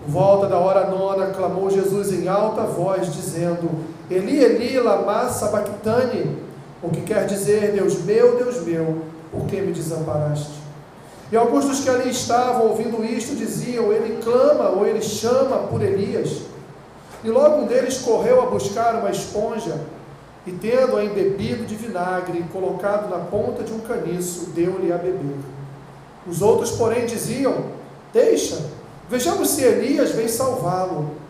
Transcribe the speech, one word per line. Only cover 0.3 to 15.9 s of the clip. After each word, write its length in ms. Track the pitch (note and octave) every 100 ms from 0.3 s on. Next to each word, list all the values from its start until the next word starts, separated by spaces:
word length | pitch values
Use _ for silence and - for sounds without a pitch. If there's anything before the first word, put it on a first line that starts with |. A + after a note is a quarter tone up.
| G3+ G3
da 100 | F3+
hora 320 | F#3 F#3+ F#3
nona, 380 | F#3+ F#3+ G3 G3
clamou 420 | F#3 F3+ F3+ G3
Jesus 420 | G3 F#3+ G3+ G3+
em 160 | F#3 E3+
alta 360 | G3+ G#3+ G#3+
voz, 500 | A3 D3+ F3+ F#3+ F3
dizendo: 560 | D3 - E3 F3 E3+ E3+ D3+ - - -
"Eli, 320 | F#3 G3+ D4
Eli, 340 | A#3+ D#3 A#3+ C4
lama 520 | A3+ G3 G3 G#3+ B3
sabachthani", 1080 | - G#3 G#3 - G#3+ G#3+ A#3 B3+ G#3+ D3+ D3 - - - -
o 60 | E3+
que 140 | -
quer 220 | - G#3+ F#3+
dizer: 460 | G#3 G3+ G#3 G#3
"Deus 320 | G3+ F3+ -
meu, 320 | F3 A3 B3 A#3+
Deus 240 | B3 E3+ E3+
meu, 380 | E3 D#3+ D#3+ D#3+ - -
por 140 | - D3
que 160 | F#3+
me 100 | F3+
desamparaste?" 880 | E3 D3+ D#3+ D#3 D3+ D3+ D3 - - - - - - - - -
E 60 | -
alguns 260 | A#3+ C#4
dos 160 | C#4 C4
que 100 | B3+
ali 200 | B3 C4
estavam 580 | G#3+ - A#3+ B3+ A3+ A3
ouvindo 340 | G#3 A#3+ A3+ A3+
isto 280 | A3+ -
diziam: 600 | C#4 A3+ - A#3+ A#3+ G#3
"Ele 280 | G#3+ A3+ A#3
clama 500 | A#3 B3 C#4 D4+ G#3
ou 140 | F#3 G#3+
ele 160 | G#3+
chama 580 | - - A3 C4 C4+ A#3 -
por 120 | G#3
Elias." 600 | G#3